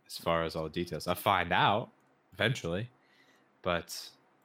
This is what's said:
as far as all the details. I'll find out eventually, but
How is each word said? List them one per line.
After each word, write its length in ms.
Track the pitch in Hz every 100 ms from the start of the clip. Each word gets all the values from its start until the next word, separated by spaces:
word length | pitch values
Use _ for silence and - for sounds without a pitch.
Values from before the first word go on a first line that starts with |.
| -
as 120 | -
far 240 | - 82
as 100 | 82 82
all 80 |
the 60 | 78
details. 360 | 80 87 78 87
I'll 80 |
find 380 | 90 - 95 87
out 380 | 90 135 104 - _ _ _ _
eventually, 580 | - 104 131 85 87 117 _ _ _ _ _ _ _
but 480 | 92 85 - - - - _ _